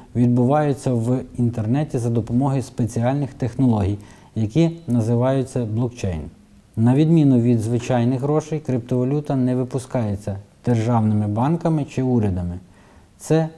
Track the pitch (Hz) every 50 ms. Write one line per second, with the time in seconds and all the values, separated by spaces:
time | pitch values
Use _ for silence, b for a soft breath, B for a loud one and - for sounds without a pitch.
0 | B B - 117 123 123 120 123 123 123 143 151 151 147 135 - - 139 127 117
1 | 113 113 127 131 - - - - 123 117 117 - 104 107 120 143 156 127 - 131
2 | 113 120 117 117 104 107 120 123 135 143 135 139 113 - - - 123 107 - 135
3 | 123 123 135 143 147 - - - - 117 - - 135 127 113 107 101 95 104 104
4 | B B B B B B - 113 110 101 - 151 165 165 165 165 - - 120 120
5 | 110 110 120 117 123 131 135 135 127 127 - 131 120 107 107 113 - 120 120 -
6 | - 98 87 78 71 73 - - - _ - - - _ _ - 113 120 127 139
7 | 160 156 165 165 151 139 131 120 117 120 120 117 101 113 120 117 117 - 131 123
8 | 117 120 131 127 139 143 151 156 151 - 165 151 147 - 127 123 117 - 127 123
9 | 123 127 143 151 147 - 147 135 123 123 127 127 127 123 123 135 120 - - 131
10 | 113 107 101 101 - - 98 98 101 - _ _ - 123 123 113 107 117 120 117
11 | 110 107 107 107 107 104 104 107 120 143 170 165 - 170 156 151 139 - - -
12 | 131 127 127 120 104 101 90 90 87 87 87 92 b b b b b b b b
13 | b b b - - - 156 160 160 160 -